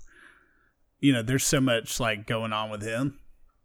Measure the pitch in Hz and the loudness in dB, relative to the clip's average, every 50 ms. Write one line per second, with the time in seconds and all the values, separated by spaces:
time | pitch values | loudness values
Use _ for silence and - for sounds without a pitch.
0 | - - - - - - - _ _ _ _ _ _ _ _ _ _ _ _ _ | -14 -18 -20 -20 -20 -20 -20 _ _ _ _ _ _ _ _ _ _ _ _ _
1 | 139 143 135 120 110 117 131 135 - - 160 139 131 131 117 113 107 - - - | 4 4 4 4 2 0 0 0 2 2 2 4 4 4 2 2 0 -2 -4 -2
2 | 123 113 107 104 107 - 120 113 113 110 110 107 110 107 107 101 107 113 110 120 | -2 -2 -2 -2 -4 -4 -4 -2 -2 -2 -2 -4 -4 -4 -6 -6 -6 -4 -2 -2
3 | 135 147 - - - - - - - - _ _ _ | -2 -2 -4 -6 -12 -20 -20 -20 -20 -20 _ _ _